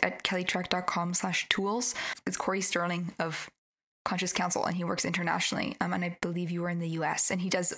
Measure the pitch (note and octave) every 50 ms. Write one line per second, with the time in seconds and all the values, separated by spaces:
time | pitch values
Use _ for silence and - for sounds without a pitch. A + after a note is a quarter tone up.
0 | - F#3 F#3 - - - G3 F#3 F3+ - - F#3 F3+ - - F3+ F3+ - - F3+
1 | E3+ F3 F3+ - - F#3+ E3+ - - - - - F#3+ G3 G#3+ A#3+ B3 - - -
2 | - - - - - - F#3 - - - F#3+ G3 F#3 - - F3 F3 F3 F3+ F3
3 | F3+ E3 - - F3 E3 D#3 - - - - _ _ _ _ _ _ _ _ _
4 | - - G3 F3+ F#3 F3+ - - F3+ F3 F3 - - - F3 F3+ F3 E3+ F#3+ E3+
5 | - F3+ E3+ F#3 F3 E3 E3 F3 - - - - - - - - - F3 F3+ F3+
6 | F3+ F3 E3+ - - F3 E3+ F3 F3 E3 F3 E3+ E3+ F3 F3 E3+ E3+ E3 E3 E3
7 | D#3 D3+ D#3 - - - F#3+ F#3 F3+ F#3+ F3+ F#3 F3+ - -